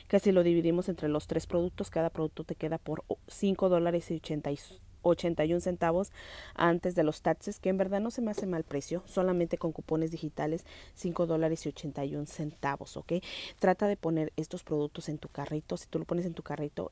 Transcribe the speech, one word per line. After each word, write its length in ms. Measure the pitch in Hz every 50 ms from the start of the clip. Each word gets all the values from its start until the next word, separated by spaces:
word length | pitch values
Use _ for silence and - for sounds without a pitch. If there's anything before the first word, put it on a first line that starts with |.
| - -
que 100 | 202 196
si 140 | - 202
lo 100 | 190 180
dividimos 460 | 170 175 170 170 165 165 170 175 180 196
entre 200 | 170 - 156 151
los 180 | 151 151 -
tres 200 | - 160 160 -
productos, 440 | - - 170 175 180 - - 196 -
cada 200 | - 165 165 160
producto 340 | - 165 156 156 - - 156
te 100 | - 160
queda 240 | - 160 156 165 165
por 260 | - 147 156 156 - - - - - -
cinco 400 | - - 208 196 185 - 196 185
dólares 420 | 180 170 170 170 170 170 - -
y 60 | 170
ochenta 340 | 160 - - 156 147 - 147
y, 80 | 143 - - - - - - - - -
ochenta 420 | - 175 170 - - 170 165 - 156
y 100 | 160 175
un 60 | 175
centavos 500 | - 185 175 - 170 165 165 185 202 - - - - - - - - - -
antes 420 | - 170 170 170 175 - 180 180
de 80 | 180 156
los 180 | 156 - -
taxes, 380 | - 170 160 - - 202 202 -
que 80 | - 190
en 80 | 190
verdad 240 | 190 190 190 202 196
no 100 | 214 240
se 120 | - 254
me 100 | 233 214
hace 140 | 202 - 214
mal 180 | 190 170 160 160
precio, 400 | - - 139 - - 165 180 -
solamente 520 | - - 196 185 185 180 175 170 165 170 -
con 120 | - 165
cupones 400 | 151 - - - 160 160 160 160
digitales, 540 | 170 160 165 151 - - 151 156 160 170 - - - - - - -
cinco 300 | - - 175 165 - 175
dólares 380 | 165 160 160 160 160 165 - -
y 20 | 147
ochenta 360 | - - - 147 - 147 139
y 120 | 143 147
un 100 | 147 147
centavos, 720 | - - - 156 151 - - - 139 143 - - - -
¿ok? 160 | - - - 165 185 - - - - - - - -
Trata 260 | - 190 180 - 208
de 100 | 202 202
poner 360 | - - 160 165 160 156 - -
estos 280 | - 156 - - 175 -
productos 440 | - 156 147 147 143 - 170 - -
en 100 | 151 147
tu 100 | - -
carrito. 480 | - 143 143 - 151 151 - - 180
Si 100 | - -
tú 140 | - - 160
lo 40 | 165
pones 220 | - 170 175 180
en 80 | 180 160
tu 80 | -
carrito 480 | - - 147 139 147 147 - - 90 -